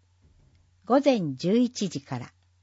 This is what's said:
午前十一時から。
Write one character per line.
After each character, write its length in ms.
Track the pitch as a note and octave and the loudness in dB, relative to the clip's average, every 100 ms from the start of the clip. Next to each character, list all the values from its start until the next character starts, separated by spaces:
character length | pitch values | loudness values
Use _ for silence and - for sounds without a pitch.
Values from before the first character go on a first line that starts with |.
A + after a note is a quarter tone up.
| _ _ _ _ _ _ _ _ - | _ _ _ _ _ _ _ _ 0
午 160 | C4 | 2
前 300 | C#4 A#3+ D#3+ | 4 2 -2
十 240 | C3 E3+ A3+ | -4 0 2
一 320 | A#3+ - F#3+ | 0 -2 -8
時 120 | C#3+ | -8
か 180 | - B2 | -10 -10
ら。 140 | - _ _ _ | -12 _ _ _